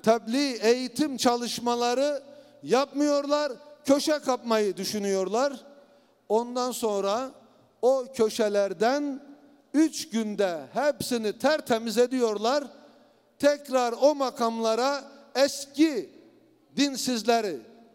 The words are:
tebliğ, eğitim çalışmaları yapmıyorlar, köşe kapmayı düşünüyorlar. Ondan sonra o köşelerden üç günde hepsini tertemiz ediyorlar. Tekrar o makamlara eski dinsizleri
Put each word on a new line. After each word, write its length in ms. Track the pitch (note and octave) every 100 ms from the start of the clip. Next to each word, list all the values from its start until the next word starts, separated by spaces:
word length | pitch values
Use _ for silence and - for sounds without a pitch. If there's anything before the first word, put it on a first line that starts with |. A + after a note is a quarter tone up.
tebliğ, 500 | G#3 A3+ A3+ B3+ C#4+
eğitim 640 | A3+ G#3+ B3 B3+ B3 D4+ C4
çalışmaları 1040 | A#3+ A#3+ A#3+ - A#3+ A#3+ A#3+ B3 C#4+ C#4+ - - - -
yapmıyorlar, 880 | C#3 A#3 C#4 C4+ D4 C#4+ C#4+ D4 D4 A3+ - - -
köşe 300 | C#4 D4+ D4+
kapmayı 580 | - B3 A#3 A3 G#3 F3
düşünüyorlar. 760 | F#3+ G#3+ G3+ F#3+ F#3 G#3+ C#4+ B3+ - - _ _ _ _ _
Ondan 440 | G#3+ A#3+ B3 B3
sonra 580 | A#3 A3+ G3+ G3 A3 C4 - _ _ _ _
o 220 | A#3+ C4+ B3+
köşelerden 1080 | - A3 A3 G#3+ G3+ G3 F3+ A3 C#4+ D4 C4+ - - _ _ _
üç 360 | C#4 D#4+ - -
günde 500 | A3 G#3+ G3+ G3 E3 C3
hepsini 680 | F3 D4 C#4+ - A#3+ G#3+ G3
tertemiz 600 | C4+ D#4 - A3+ A#3 G#3+
ediyorlar. 680 | B3 C4 A#3 G#3 A3 D4 B3+ - - _ _ _ _ _
Tekrar 560 | C#4+ D4 C#4+ B3+ A#3+ A3+
o 140 | C4+
makamlara 920 | D4 C4 - A#3 A3+ A3+ A3 C4+ C#4+ C4+ - -
eski 760 | B3 C#4 - - - D#4+ B3+ D3+ - - _ _ _ _ -
dinsizleri 840 | C#4+ C4 - A#3+ A3 A#3 G#3 C#3 A2 - -